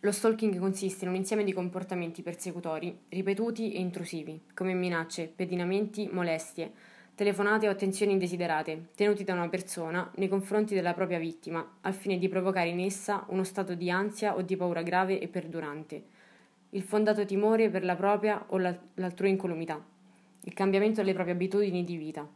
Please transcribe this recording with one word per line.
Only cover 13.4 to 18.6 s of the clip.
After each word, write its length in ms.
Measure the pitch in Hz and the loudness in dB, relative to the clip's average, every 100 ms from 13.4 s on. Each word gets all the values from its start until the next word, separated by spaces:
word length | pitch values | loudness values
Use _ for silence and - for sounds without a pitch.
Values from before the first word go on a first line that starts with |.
stato 300 | 190 190 190 | -2 -2 -4
di 160 | 175 175 | -2 0
ansia 460 | 180 202 208 208 - | 0 0 -2 -2 0
o 40 | |
di 160 | 185 190 | -2 -2
paura 240 | 180 165 | 0 0
grave 400 | 170 180 190 190 | 0 2 2 0
e 80 | 165 | -2
perdurante, 760 | 180 160 165 151 147 151 151 - _ - - _ _ _ | -6 -6 -8 -8 -10 -12 -14 -14 _ -20 -20 _ _ _
il 120 | 196 | -8
fondato 440 | 185 214 214 214 202 | 0 4 4 4 2
timore 420 | 196 208 226 220 | 2 4 6 4
per 160 | 185 | 2
la 100 | 180 | 0
propria 480 | 175 196 208 214 208 - | 2 4 4 2 0 0
o 80 | |
la, 180 | 190 | 0